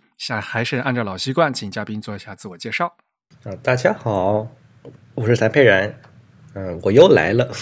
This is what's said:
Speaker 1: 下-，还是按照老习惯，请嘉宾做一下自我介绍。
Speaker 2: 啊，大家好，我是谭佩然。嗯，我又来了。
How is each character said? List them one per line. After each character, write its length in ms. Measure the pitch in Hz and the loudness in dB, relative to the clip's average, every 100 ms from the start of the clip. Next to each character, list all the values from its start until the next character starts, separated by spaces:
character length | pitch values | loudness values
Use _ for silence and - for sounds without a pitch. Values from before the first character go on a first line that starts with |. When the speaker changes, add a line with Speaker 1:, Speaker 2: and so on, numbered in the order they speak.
| _ _ | _ _
Speaker 1:
下-， 220 | - 113 | -8 -8
还 220 | - 113 | -4 -4
是 140 | 117 127 | -2 -2
按 180 | 135 123 | -2 -2
照 80 | |
老 140 | 107 95 | -4 -6
习 160 | 131 | -4
惯， 200 | 131 156 | 0 0
请 160 | 123 104 | 0 -8
嘉 140 | 104 | -8
宾 180 | 104 107 | -8 -10
做 140 | 107 101 | -10 -12
一 40 | |
下 140 | - | -14
自 140 | 98 104 | -16 -16
我 100 | 87 | -14
介 140 | 113 | -10
绍。 160 | - 170 - _ _ _ _ | -6 -6 -8 _ _ _ _
Speaker 2:
啊， 80 | - 95 | -16 -4
大 140 | 127 127 | 0 0
家 180 | 180 | 0
好， 560 | 214 117 101 92 107 113 - _ _ - - _ - | -2 -2 0 0 0 -4 -12 _ _ -20 -20 _ -4
我 120 | 113 | 0
是 80 | 120 | 2
谭 160 | 113 | 2
佩 100 | 147 | 4
然。 320 | 123 95 104 - - - _ _ - 98 | 6 4 2 -6 -20 -20 _ _ -18 -12
嗯， 240 | 95 98 | -10 -6
我 80 | 101 | 2
又 180 | 113 185 | 6 8
来 240 | 117 80 | 6 4
了。 180 | 117 - - | 0 -2 -6